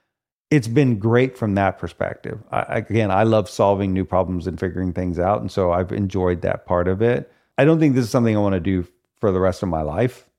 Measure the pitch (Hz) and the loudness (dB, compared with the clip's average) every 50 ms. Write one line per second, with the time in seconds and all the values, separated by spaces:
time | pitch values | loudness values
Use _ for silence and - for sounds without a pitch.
0 | _ _ _ _ _ _ _ _ _ _ 156 147 107 113 117 147 143 127 117 98 | _ _ _ _ _ _ _ _ _ _ 0 0 0 2 2 2 2 2 2 0
1 | 98 113 117 120 131 127 - - 117 104 98 98 98 95 92 - - 82 - - | 0 2 4 4 2 2 0 -4 -2 0 2 2 2 2 0 -2 -8 -12 -6 -6
2 | - - - - - - - 110 - - - - - - - 113 104 - 98 113 | -6 -6 -6 -8 -12 -12 -12 -12 -12 -6 -6 -4 -4 -4 -4 -6 -4 -2 -2 0
3 | 110 98 95 98 113 113 110 107 95 - - - 107 98 101 95 101 98 92 95 | 0 2 2 2 4 4 4 2 0 -2 -2 2 2 2 4 2 0 0 0 -2
4 | 92 - - 90 92 85 92 87 80 92 80 - 95 90 85 90 92 92 85 90 | -2 0 0 0 0 0 -2 -4 -4 -6 -6 -4 -6 -6 -4 -4 -4 -4 -4 -4
5 | 92 90 85 82 87 95 104 113 117 101 - 101 95 87 85 90 92 85 - 104 | -4 -4 -2 -2 0 0 0 -2 -4 -4 -2 0 0 2 2 0 0 -2 -2 -4
6 | 101 92 92 95 92 90 90 82 92 95 - - - - 90 87 87 92 95 98 | -4 -2 -2 -2 0 0 -2 -2 -2 -4 -4 -4 -4 -2 -2 0 0 0 0 0
7 | 113 120 123 139 143 - _ _ _ _ _ - 139 156 165 160 160 147 127 131 | 0 0 0 -2 -4 -8 _ _ _ _ _ 0 2 2 4 4 4 2 2 2
8 | 120 104 - 127 117 113 107 107 104 98 98 92 85 98 95 92 87 - _ _ | 0 0 0 0 2 2 2 2 0 0 0 -2 -2 -2 -2 -2 -2 -4 _ _
9 | _ _ _ _ - 104 90 92 92 95 87 - 104 92 82 78 78 73 76 95 | _ _ _ _ -2 0 0 2 2 0 0 -2 -4 -4 -2 -2 -4 -4 -2 -2
10 | 120 127 - - - _ _ | -2 -2 -4 -6 -16 _ _